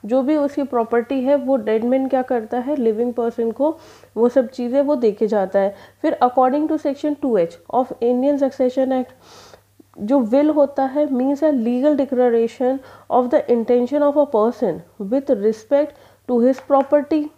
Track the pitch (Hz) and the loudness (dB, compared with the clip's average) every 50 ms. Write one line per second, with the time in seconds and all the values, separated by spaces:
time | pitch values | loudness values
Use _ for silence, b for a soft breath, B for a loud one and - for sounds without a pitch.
0 | - 208 247 269 254 269 311 302 285 277 285 302 277 269 - 240 226 220 233 240 | -4 0 0 0 2 2 0 0 0 -2 -2 -4 -6 -2 -2 -2 -2 0 0 -2
1 | 226 - 277 269 247 269 285 277 247 254 269 254 214 220 220 226 226 240 254 269 | -2 -2 -4 -2 2 2 0 0 2 0 0 0 0 0 -2 0 0 0 0 0
2 | 269 254 262 262 254 - 262 233 220 220 233 247 240 269 302 285 233 226 214 214 | 0 0 -2 -2 -2 -2 -4 -4 -4 -4 -6 -6 -4 -4 -4 0 0 0 0 0
3 | 240 247 233 - 233 233 233 - 226 226 220 - 277 311 311 B B B B B | -2 -2 -2 -2 -4 -4 -2 -2 -4 -4 -2 0 -2 -2 -2 B B B B B
4 | B B _ 208 233 240 - 269 240 226 - - 240 240 247 277 285 277 302 262 | B B _ 0 0 2 2 2 0 0 -6 -8 -6 -2 0 0 2 2 0 2
5 | 240 214 202 - 226 208 226 208 190 190 - 196 196 202 B B B B B B | 0 0 0 0 -2 0 2 0 0 0 0 0 0 0 B B B B B B
6 | - 320 285 - 254 247 247 269 254 262 254 302 302 311 311 311 - 294 269 - | -2 -2 0 2 0 2 4 2 2 2 2 0 -2 -2 -4 -2 -2 -4 -4 -2
7 | - 302 294 285 - 269 226 190 170 170 - - _ - - 240 262 254 - - | -4 -4 -4 -2 -2 0 0 0 0 -2 -4 -16 _ -4 -2 -2 -2 -2 -6 -4
8 | 233 240 247 247 262 285 294 269 285 262 269 - 254 247 254 269 262 254 262 254 | -2 0 0 2 2 0 0 0 -2 -2 -2 -2 -2 -2 0 -2 -2 0 -2 -2
9 | 247 - - B B B B B B B B B B _ _ _ _ _ _ - | -4 -6 -12 B B B B B B B B B B _ _ _ _ _ _ -10
10 | 208 208 277 285 240 208 240 277 294 302 302 302 285 277 - - 269 262 262 294 | -2 0 2 2 2 2 2 2 2 2 2 2 0 0 0 -4 -4 -2 -2 -2
11 | 302 285 269 240 254 277 285 277 320 311 294 247 220 240 247 247 262 302 302 277 | -2 0 0 -2 0 -2 -2 0 0 0 0 0 -2 -2 -2 0 0 0 2 0
12 | 269 262 254 240 247 247 233 233 226 226 - - 254 247 262 269 B B B B | -2 -2 0 0 2 2 2 2 0 -2 -2 -2 -2 -2 -2 -4 B B B B
13 | B B - 247 247 240 320 285 - - 240 233 220 220 247 247 247 240 285 294 | B B 0 0 0 2 0 0 2 2 0 0 2 2 2 0 2 0 0 0
14 | 294 285 277 302 285 285 285 214 208 233 240 - 254 190 156 180 170 _ _ - | 0 2 2 2 0 2 2 2 2 0 0 -2 -2 -2 -2 -4 -10 _ _ -12
15 | 202 196 240 277 277 - 262 196 196 220 214 214 - _ 285 277 302 294 - b | -6 -2 -2 -2 0 0 -2 0 0 -2 -2 -2 -4 _ 0 0 0 -2 -6 b
16 | b b b b b - 254 233 233 254 269 262 - - 277 269 269 269 294 294 | b b b b b -2 0 2 2 2 2 0 -2 0 0 0 2 2 0 0
17 | 277 - 320 302 294 302 _ | 2 0 -2 -2 -2 -4 _